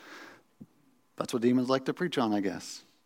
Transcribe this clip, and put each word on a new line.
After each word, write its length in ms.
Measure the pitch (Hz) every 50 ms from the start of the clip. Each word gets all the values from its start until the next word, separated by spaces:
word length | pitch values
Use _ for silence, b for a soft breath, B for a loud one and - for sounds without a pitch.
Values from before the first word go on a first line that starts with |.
| B B B B B B B B B B _ - - - _ _ _ _ _ _ _ _ _
That's 160 | - - -
what 100 | - 120
demons 280 | 110 123 123 131 127 123
like 160 | 131 131 131
to 80 | - 143
preach 240 | - 180 175 - 147
on, 160 | 123 110 107
I 80 | 104
guess. 420 | 98 98 80 80 - - - - - _ _ _ _